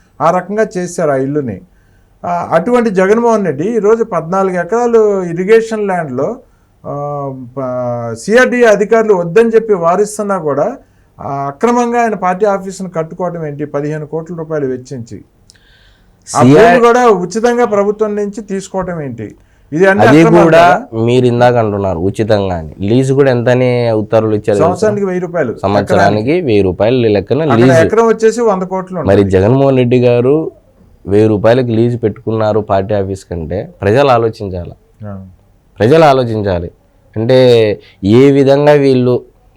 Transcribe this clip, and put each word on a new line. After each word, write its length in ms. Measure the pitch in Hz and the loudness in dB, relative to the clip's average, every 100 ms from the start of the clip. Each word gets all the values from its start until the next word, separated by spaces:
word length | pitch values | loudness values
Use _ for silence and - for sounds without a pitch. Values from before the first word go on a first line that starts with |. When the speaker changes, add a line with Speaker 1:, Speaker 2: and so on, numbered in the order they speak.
| _ - | _ -4
Speaker 1:
ఆ 100 | 151 | 0
రకంగా 360 | 180 180 208 214 185 | 0 -2 -4 -4 -4
చేశారు 340 | 175 175 160 | -8 -4 -2
ఆ 40 | 135 | -2
ఇల్లుని. 460 | 135 147 131 92 - _ _ _ _ _ 175 | -2 -4 -6 -10 -14 _ _ _ _ _ -8
ఆ, 240 | 175 - | -6 -2
అటువంటి 380 | 156 185 247 233 | -2 0 0 0
జగన్మోహన్ 560 | 185 190 220 233 220 190 | 0 2 2 2 0 -2
రెడ్డి 180 | 135 | -4
ఈరోజు 400 | 185 240 196 226 | -2 0 0 0
పద్నాలుగు 520 | 226 175 156 190 190 180 | 0 -4 -4 -2 -2 -2
ఎకరాలు 680 | 175 233 240 233 214 196 | -2 -2 2 2 2 0
ఇరిగేషన్ 600 | 175 165 185 226 220 220 202 | -4 -4 2 2 2 -6 -4
ల్యాండ్‌లో, 500 | 180 156 123 160 254 _ _ _ _ - | -4 -4 -4 -6 -6 _ _ _ _ -12
ఆ, 80 | 143 143 143 139 131 123 127 | -10 -8 -8 -8 -10 -14 -10
ప-, 560 | 127 127 123 120 117 | -8 -6 -6 -6 -8
సిఆర్డీఏ 520 | 113 - 226 247 247 233 | -8 -2 0 2 2 2
అధికారులు 480 | 202 202 226 214 | 2 2 0 2
వద్దని 360 | 190 170 180 233 | 0 0 0 2
చెప్పి 240 | 220 220 | 2 0
వారిస్తున్నా 640 | 196 165 185 208 - 202 190 | -2 0 0 -2 -4 -4 -4
కూడా, 400 | 151 135 180 269 _ _ _ - | -2 -2 -4 -6 _ _ _ -16
ఆ, 80 | - 139 139 | -10 -8 -8
అక్రమంగా 540 | 139 226 240 240 240 | -4 -2 0 0 0
ఆయన 120 | 233 | -2
పార్టీ 320 | 208 185 185 208 | -2 -4 -2 -2
ఆఫీసును 440 | 196 190 180 185 | -2 -6 -12 -10
కట్టుకోవడం 560 | 165 160 175 180 170 156 | -8 -8 -6 -8 -6 -10
ఏంటి, 200 | 143 147 | -8 -8
పదిహేను 400 | 147 147 156 147 | -6 -6 -8 -8
కోట్ల 300 | 160 165 170 | -10 -10 -12
రూపాయలు 300 | 156 156 135 | -8 -6 -4
వెచ్చించి 560 | 127 127 135 113 104 _ _ _ _ _ _ _ _ _ _ - - | -6 -10 -16 -14 -18 _ _ _ _ _ _ _ _ _ _ -8 0
ఆ 80 | |
Speaker 2:
సిఆర్ 320 | 123 147 170 240 | 4 6 6 4
Speaker 1:
భూమి 120 | 233 | 4
కూడా 220 | 240 247 | 4 4
ఉచితంగా 560 | 190 175 220 233 240 240 | 2 0 -2 -2 0 0
ప్రభుత్వం 500 | 202 202 208 214 208 | 0 -2 -2 -4 -4
నుంచి 260 | 208 202 | -6 -8
తీసుకోవటం 600 | 208 196 190 190 180 170 | -8 -10 -8 -8 -6 -8
ఏంటి? 340 | 139 113 104 - _ _ - | -10 -10 -14 -16 _ _ -8
ఇది 120 | 151 190 | 0 2
అన్ని 200 | 196 214 | 4 4
Speaker 2:
అది 140 | 147 | 6
Speaker 1:
అక్రమాలు 240 | 165 170 | 6 6
Speaker 2:
కూడా 140 | 165 165 | 4 6
Speaker 1:
కదా? 460 | 175 180 254 - 117 | 4 2 -2 -2 0
Speaker 2:
మీరు 200 | 123 123 | 2 2
ఇందాక 300 | 120 123 120 | 2 2 2
అంటున్నారు 440 | 110 101 98 85 | 0 -2 -2 -2
ఉచితంగా 560 | 92 - 107 107 95 87 | -4 -2 -2 0 0 -6
అని. 200 | 78 - | -8 -8
లీజు 340 | 98 127 135 | -2 0 0
కూడా 180 | 135 139 | 2 2
ఎంతని 600 | 123 117 123 127 123 117 | 2 2 2 2 0 0
ఉత్తర్వులు 400 | 110 107 113 110 | -2 0 0 0
ఇచ్చారు 140 | 104 104 | -2 0
తెలుసా? 200 | 101 139 | 0 0
Speaker 1:
సంవత్సరానికి 400 | 175 214 208 196 | 0 -2 -2 -4
వెయ్యి 160 | 180 | -4
రూపాయలు 360 | 175 175 131 - | -4 -4 -4 -4
Speaker 2:
సంవత్సరానికి 640 | 95 101 98 98 101 104 | -2 -2 0 0 2 0
Speaker 1:
ఎకరానికి. 200 | 117 175 | -2 -2
Speaker 2:
వెయ్యి 200 | 151 104 | 0 0
రూపాయలు 460 | 95 87 104 127 113 | 0 0 0 2 2
లెక్కన 340 | 101 95 127 | 0 0 -2
Speaker 1:
అక్కడ 140 | 156 127 | 0 2
Speaker 2:
లీజు. 160 | 127 | 4
Speaker 1:
ఎకరం 360 | 165 165 214 226 | 4 2 2 2
వచ్చేసి 340 | 220 220 226 | 2 0 0
వంద 200 | 233 185 | -2 -2
కోట్లు 360 | 180 190 185 185 | -4 -6 -8 -6
ఉంటుంది. 260 | 95 101 | 0 2
Speaker 2:
మరి 60 | 98 | 4
జగన్మోహన్ 480 | 95 101 131 139 131 | 2 2 2 2 2
రెడ్డి 220 | 123 127 | 2 2
గారు 520 | 120 120 123 151 156 - _ _ _ _ - | 2 2 2 0 -2 -10 _ _ _ _ -2
వెయ్యి 200 | 101 110 | 2 2
రూపాయలకి 400 | 107 110 123 123 | 2 2 2 0
లీజు 300 | 110 120 120 | 0 0 0
పెట్టుకున్నారు 640 | 107 104 - 110 107 107 | -4 -4 -6 -4 -2 -2
పార్టీ 340 | 98 98 98 | 0 -2 -2
ఆఫీస్ 320 | 104 95 95 - | -2 -4 -8 -10
కంటే 440 | 85 76 90 160 - | -10 -8 -8 -10 -6
ప్రజలు 260 | 98 117 139 | 0 2 4
ఆలోచించాలి. 640 | 120 113 107 101 90 85 - _ _ 107 | 2 0 -4 -10 -10 -12 -18 _ _ -16
Speaker 1:
ఆ. 200 | 98 95 _ _ _ _ - | -16 -18 _ _ _ _ -2
Speaker 2:
ప్రజలు 240 | 107 160 | 2 4
ఆలోచించాలి. 680 | 156 135 120 110 101 90 85 _ _ _ _ 110 | 4 4 0 -2 -2 -4 -6 _ _ _ _ -6
అంటే 220 | 117 131 127 117 107 98 - - | 0 4 6 4 2 -2 -8 -6
ఏ 280 | 95 117 139 | 2 4 6
విధంగా 400 | 139 135 139 147 | 4 4 4 4
వీళ్ళు 500 | 147 139 127 123 123 - _ _ | 4 4 2 2 -2 -4 _ _